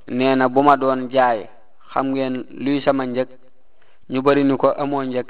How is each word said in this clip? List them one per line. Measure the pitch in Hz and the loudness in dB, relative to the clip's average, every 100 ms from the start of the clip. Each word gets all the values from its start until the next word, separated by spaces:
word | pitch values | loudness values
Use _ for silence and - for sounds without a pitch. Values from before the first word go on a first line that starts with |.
| - | -8
nee | 127 131 131 | -2 2 2
na | 127 | 2
bu | 127 | 4
ma | 143 139 | 4 4
doon | 131 131 127 | 4 -2 -2
jaay, | 131 127 113 90 - - - - | 2 2 0 -4 -16 -18 -18 -8
xam | - 135 | -4 -2
ngeen | 135 131 127 - | -2 -2 -4 -10
luy | 131 127 143 | -6 -2 -2
sama | 131 135 127 | 0 0 0
njëg? | 123 127 - - - - - - - - | -4 -4 -8 -20 -20 -20 -20 -20 -18 -8
Ñu | 131 | -2
bari | 135 143 | 2 4
ni | 139 131 | 4 2
ko | 135 - | 2 0
amoo | 143 143 | -2 -4
njëg. | 131 123 123 | -4 -6 -6